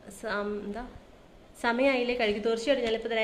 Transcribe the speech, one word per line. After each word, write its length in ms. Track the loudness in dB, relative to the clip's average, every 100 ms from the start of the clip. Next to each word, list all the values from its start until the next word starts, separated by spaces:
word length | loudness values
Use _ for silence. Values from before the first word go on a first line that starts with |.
| -18 -10
സം-, 360 | -6 -4 -2 -4 -6
എന്താ, 160 | -8 -10 -16 -20 -20 -20 -20 -20 -4
സമയമായില്ലേ 500 | 0 4 4 4 0 0
കഴിക്കും? 240 | 2 2 0
തീർച്ചയായിട്ടും 400 | 2 2 2 2
ഞാനിപ്പോൾ 240 | 0 0
ദേ 100 | 0